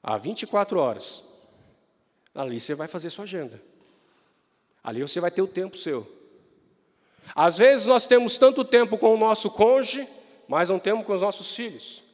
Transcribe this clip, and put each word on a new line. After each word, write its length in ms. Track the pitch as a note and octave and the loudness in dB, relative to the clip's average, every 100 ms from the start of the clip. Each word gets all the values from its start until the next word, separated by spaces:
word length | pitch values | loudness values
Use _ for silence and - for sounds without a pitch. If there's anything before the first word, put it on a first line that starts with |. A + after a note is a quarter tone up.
Há 140 | - A2 | -4 -6
vinte 240 | G#2 A3 | -6 -10
e 40 | - | -4
quatro 320 | G3+ G3+ F#3 | -2 0 0
horas. 420 | C3+ A2 - - - _ _ _ _ _ _ _ _ _ _ | -2 -2 -10 -12 -18 _ _ _ _ _ _ _ _ _ _
Ali 240 | - C3+ A#2+ | -10 -8 -8
você 160 | A#2+ | -8
vai 140 | D3 D#3 | -8 -8
fazer 200 | F3 E3 | -10 -10
sua 140 | D#3+ | -12
agenda. 400 | G3+ F3+ C3+ A2 _ _ _ _ _ _ _ _ _ _ _ _ | -12 -10 -12 -14 _ _ _ _ _ _ _ _ _ _ _ _
Ali 180 | - A2+ | -12 -8
você 200 | C#3+ E3+ | -6 -4
vai 100 | F3 | -4
ter 120 | F3+ | -2
o 40 | F#3+ | -4
tempo 300 | F#3 F#3+ - | -4 -8 -8
seu. 340 | - C3+ G#2 - _ _ _ _ _ _ _ _ _ _ - - | -6 -8 -8 -20 _ _ _ _ _ _ _ _ _ _ -14 0
Às 220 | E3 F3 | 2 6
vezes 280 | B3 C#4 G#3+ | 6 6 4
nós 180 | B3+ | 2
temos 320 | - B3 A#3+ - | 4 4 4 4
tanto 280 | C4 C4+ | 4 4
tempo 340 | C4 A#3+ A#3+ G#3 | 2 2 2 2
com 160 | A3+ | 2
o 20 | A3 | 4
nosso 320 | A3 G#3+ G3+ | 2 0 -2
cônjuge, 600 | - G#3+ C4+ B3+ C4 C4+ - - _ _ | 2 4 4 2 -6 -8 -18 -20 _ _
mas 200 | D#3 F3 | -2 0
não 120 | F#3+ | 0
temos 260 | - A3 G#3+ | -2 -4 -2
com 60 | |
os 80 | G3 | -2
nossos 340 | G3 G3 F3+ | -2 -4 -10
filhos. 480 | - A#3 C3+ - - _ | -8 -10 -12 -18 -20 _